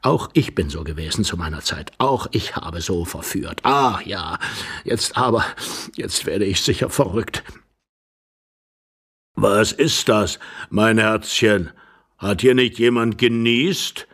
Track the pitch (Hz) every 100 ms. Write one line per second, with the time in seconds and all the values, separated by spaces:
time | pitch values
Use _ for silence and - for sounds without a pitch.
0 | - 120 - - - - 80 76 80 78
1 | 80 - 107 87 82 80 - 73 - _
2 | 131 131 - 113 - - - 82 - 90
3 | 85 - 80 95 - - - 139 135 110
4 | - 87 87 82 - - - - - 113
5 | - - 127 113 107 - - - - -
6 | - - - 87 101 95 - 123 - -
7 | 123 92 - - - - _ _ _ _
8 | _ _ _ _ _ _ _ _ _ _
9 | _ _ _ - 101 101 107 - 156 -
10 | - 110 95 - - - - - 110 110
11 | 110 110 - - 113 104 82 - - _
12 | _ _ 98 98 127 127 127 - 117 120
13 | 117 107 123 117 117 117 160 185 - -
14 | -